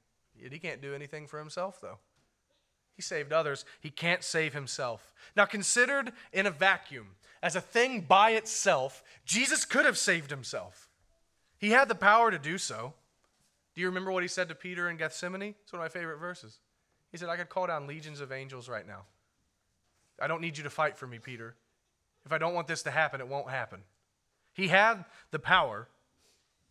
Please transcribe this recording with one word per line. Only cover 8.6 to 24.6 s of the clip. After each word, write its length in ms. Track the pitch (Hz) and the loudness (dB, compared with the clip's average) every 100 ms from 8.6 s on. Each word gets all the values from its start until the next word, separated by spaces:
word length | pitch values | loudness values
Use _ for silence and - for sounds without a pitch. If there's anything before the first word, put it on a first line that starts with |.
| 196 147 135 - - - - | 4 4 2 -6 -20 -12 -2
Jesus 400 | 208 254 294 - | 0 2 0 2
could 200 | 269 302 | 4 4
have 120 | 196 | 4
saved 340 | - 170 139 | 2 2 0
himself. 580 | 143 117 123 92 - - _ _ _ _ _ _ - | -10 -8 -8 -10 -18 -20 _ _ _ _ _ _ -4
He 140 | 208 | 4
had 180 | 240 269 | 6 6
the 60 | 180 | 6
power 360 | 196 226 226 | 8 8 8
to 80 | 175 | 2
do 180 | 147 185 | -2 -4
so. 380 | - 110 123 - _ _ _ _ _ _ _ 165 | -4 -8 -10 -14 _ _ _ _ _ _ _ -6
Do 60 | |
you 60 | 185 | -4
remember 240 | 185 190 | -2 -2
what 120 | 185 | -2
he 60 | 175 | -2
said 200 | - 175 | -2 -4
to 60 | 156 | -6
Peter 340 | 180 175 175 | -10 -4 -4
in 80 | 165 | -2
Gethsemane? 580 | 160 - 180 190 208 202 | -4 -4 -8 -6 -10 -12
It's 120 | _ | _
one 80 | 175 | -8
of 40 | 165 | -8
my 40 | |
favorite 280 | 175 165 151 | -6 -8 -8
verses. 420 | 175 175 110 - _ _ _ _ _ | -10 -12 -16 -20 _ _ _ _ _
He 60 | 170 | -12
said, 120 | 175 | -6
"I 80 | 175 | -6
could 120 | 170 | -4
call 180 | 190 180 | -4 -2
down 200 | 156 143 | -4 -6
legions 340 | 156 151 147 | -12 -12 -12
of 100 | 131 | -10
angels 380 | 131 135 127 123 | -10 -12 -14 -10
right 180 | 110 95 | -10 -10
now. 180 | 98 98 _ _ _ _ _ _ _ _ _ _ - | -18 -20 _ _ _ _ _ _ _ _ _ _ -6
I 80 | 143 | -4
don't 140 | 160 | -4
need 160 | 170 147 | -6 -6
you 60 | |
to 60 | 143 | -8
fight 280 | - 151 - | -2 -2 -2
for 80 | 127 | -14
me, 140 | 117 | -14
Peter. 380 | 127 120 113 - _ _ _ _ _ _ 131 | -14 -14 -14 -18 _ _ _ _ _ _ -4
If 60 | |
I 60 | 156 | -2
don't 160 | 165 | 0
want 140 | 175 151 | -2 -4
this 160 | 156 | -4
to 80 | 147 | -2
happen, 280 | 143 151 135 | 2 2 0
it 80 | 127 | -8
won't 220 | 143 131 | -8 -6
happen." 340 | 131 113 95 98 _ _ _ _ _ _ | -6 -6 -12 -20 _ _ _ _ _ _
He 160 | - | -4